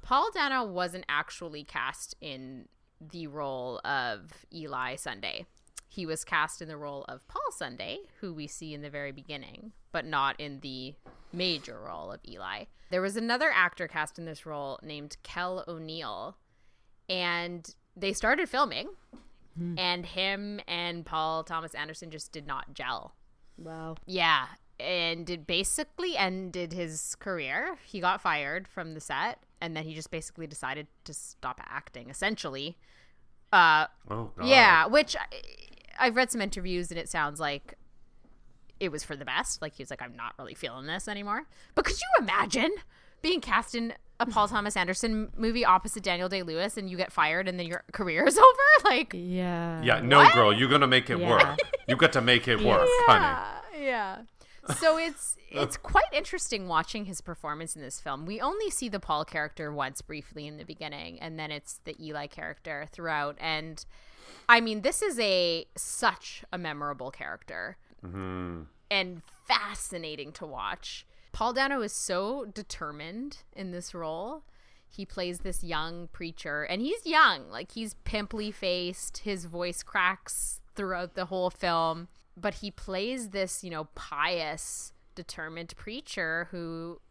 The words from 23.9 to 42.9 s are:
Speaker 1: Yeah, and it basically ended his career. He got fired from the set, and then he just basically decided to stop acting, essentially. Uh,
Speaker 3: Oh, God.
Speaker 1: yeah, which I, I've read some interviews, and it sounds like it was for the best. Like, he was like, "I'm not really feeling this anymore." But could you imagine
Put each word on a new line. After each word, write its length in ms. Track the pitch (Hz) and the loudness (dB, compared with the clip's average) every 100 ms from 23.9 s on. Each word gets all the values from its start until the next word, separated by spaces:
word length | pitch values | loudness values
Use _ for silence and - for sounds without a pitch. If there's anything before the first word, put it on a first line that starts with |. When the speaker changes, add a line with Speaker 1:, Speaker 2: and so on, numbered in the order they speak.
| 160 | -12
Speaker 1:
Yeah, 420 | - 185 165 147 131 - - - | -6 2 6 6 2 -12 -20 -8
and 500 | 143 180 170 165 170 | -2 0 0 -2 -6
it 160 | 175 151 | -8 -2
basically 680 | 175 190 - 302 - 359 285 | 0 2 0 -4 -4 -4 0
ended 560 | 190 185 185 180 170 | 0 -2 -6 -6 -6
his 420 | 175 170 156 - | -6 -6 -6 -6
career. 640 | - 202 180 135 151 311 339 | -8 -6 -6 -4 -4 -4 -8
He 160 | - 202 | -10 -2
got 200 | 180 185 | 0 2
fired 460 | 185 151 143 170 190 | 0 0 0 -6 -8
from 280 | - 165 | -10 -10
the 60 | 156 | -10
set, 440 | - 139 202 - _ _ | -6 -2 -2 -4 _ _
and 160 | 170 160 | -8 -6
then 80 | |
he 100 | 160 | -8
just 160 | 156 156 | -10 -10
basically 380 | 170 - - 160 | -10 -10 -12 -12
decided 400 | 151 127 143 147 _ | -8 -8 -8 -10 _
to 100 | - | -16
stop 460 | 151 - - 131 127 | -14 -14 -10 -10 -10
acting, 460 | - 135 - 123 131 | -10 -12 -12 -18 -14
essentially. 680 | 139 196 220 160 135 143 170 - - - - - - - | -2 -2 -2 -6 -6 -8 -10 -20 -20 -20 -20 -20 -20 4
Uh, 340 | 196 165 156 156 _ - | 8 10 8 4 _ -8
Speaker 3:
Oh, 220 | 107 113 - | -6 -6 -4
God. 100 | 247 | 8
Speaker 1:
yeah, 380 | 262 220 165 165 | 10 12 10 8
which 280 | 269 - | 6 4
I, 120 | - - - - - - - - - | -2 -6 -12 -14 -16 -20 -20 -20 0
I've 160 | 254 233 | 2 4
read 160 | 254 | 2
some 80 | 240 | 0
interviews, 500 | 202 202 185 180 175 | -2 -4 -2 -2 -2
and 80 | 170 | -6
it 100 | 165 | -4
sounds 300 | 170 147 147 | -2 -2 -2
like 360 | 151 143 - - - - - - - - - - - - | -4 -4 -8 -20 -20 -20 -20 -20 -20 -20 -20 -20 -20 -6
it 100 | 185 | -6
was 140 | 151 | -4
for 100 | - | -8
the 100 | 147 | -10
best. 380 | 139 139 - - | -2 -2 -2 -6
Like, 120 | 156 - | -8 -12
he 60 | |
was 60 | 135 | -12
like, 120 | 135 | -10
"I'm 140 | 123 120 | -12 -10
not 180 | 117 - | -10 -10
really 180 | 127 | -14
feeling 320 | - 135 123 139 | -8 -8 -8 -8
this 200 | 180 - | -6 -6
anymore." 400 | 202 202 220 311 - - - | -8 -4 -6 -6 -20 -2 0
But 80 | |
could 120 | - - | 2 -2
you 120 | 719 740 | 4 4
imagine 480 | 220 392 - 262 226 415 - | 4 2 2 2 0 -2 -10